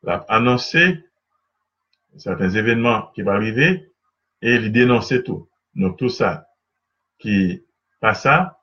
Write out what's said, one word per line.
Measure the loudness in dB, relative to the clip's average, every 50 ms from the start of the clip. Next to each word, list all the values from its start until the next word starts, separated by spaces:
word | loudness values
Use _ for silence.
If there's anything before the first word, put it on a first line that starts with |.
| -4
L | -6 -6
ap | -6 -4 0 0
anonse | 2 2 2 0 0 -2 -2 0 2 2 2 0 -4 -8 _ _ _ _ _ _ _ _ _ _ _ _ _ _ _ _ _ _ _ _ _ _
sèten | -16 -8 -8 -6 -2 -2 0 0 0
evènman | 0 2 0 2 2 0 0 0 -4 -8 _
ki | -6 -2 -2
va | 0 0
rive | -2 -2 0 0 2 2 0 -2 -6 _ _ _ _ _ _ _ _ _ _ _ 0
e | 0 0 2
li | 0 0 2
denonse | 4 4 4 4 2 0 0 -2 -2 -2
tou. | -4 -10 -10 -10 _ _ _ _ _ _
Donk, | -2 -2 -2 -2 -2
tout | -4 -4 -2
sa | 0 -2 -2 -2 -4 -12 _ _ _ _ _ _ _ _ _ _ _ _ _ _ _
ki | -6 -2 0 0 0 0 -2 -6 _ _ _ _ _ _ _ _ -2
pa | -2 -2
sa | 0 0 2 2 2 0 -4 -8 _